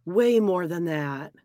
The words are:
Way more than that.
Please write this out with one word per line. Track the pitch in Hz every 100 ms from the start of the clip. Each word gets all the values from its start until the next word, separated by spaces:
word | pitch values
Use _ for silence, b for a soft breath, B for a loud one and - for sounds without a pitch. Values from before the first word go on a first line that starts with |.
| -
Way | 190 240 233
more | 208 180 170
than | 170 170
that. | 151 143 135 151 _